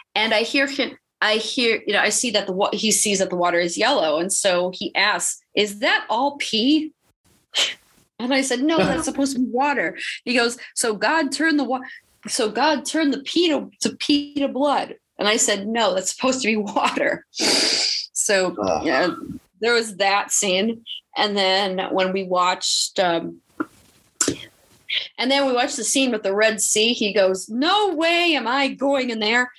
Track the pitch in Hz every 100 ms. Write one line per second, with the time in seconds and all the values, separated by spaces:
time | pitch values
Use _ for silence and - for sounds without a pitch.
0 | - 208 220 214 226 277 277 - - -
1 | _ - 208 220 - 269 233 220 - 196
2 | - - 240 202 196 185 202 196 214 -
3 | 208 190 185 180 175 170 175 190 226 277
4 | 160 151 190 - 196 175 180 - - -
5 | 202 175 - - _ - 208 202 294 427
6 | - 226 285 285 - 220 262 302 311 -
7 | _ _ _ _ _ - - - _ _
8 | _ - 240 269 269 247 302 320 - 330
9 | 339 277 277 262 233 233 294 240 165 -
10 | - - - 247 233 - - - 233 196
11 | 214 320 285 - 320 302 233 262 - -
12 | _ _ 208 - 214 226 302 277 - 311
13 | 285 247 - 320 349 262 202 - 214 -
14 | - 285 285 285 269 254 294 247 - -
15 | _ - 208 233 226 202 202 233 202 185
16 | - - 175 165 208 214 202 285 - -
17 | 277 320 - - - - - - - -
18 | - - - 190 185 180 95 76 156 131
19 | 180 - - - _ - 226 233 220 185
20 | 196 202 - - 202 185 226 226 - -
21 | - - 208 202 190 190 202 185 - 190
22 | 185 190 185 180 180 185 - - - -
23 | 180 170 170 170 _ - - - _ _
24 | _ - - - - _ _ _ - -
25 | - - 254 277 269 240 277 247 208 277
26 | 262 214 196 202 220 220 - 185 220 247
27 | 214 202 190 185 - 233 320 415 403 311
28 | 330 339 349 277 226 277 277 277 277 277
29 | 247 220 214 240 247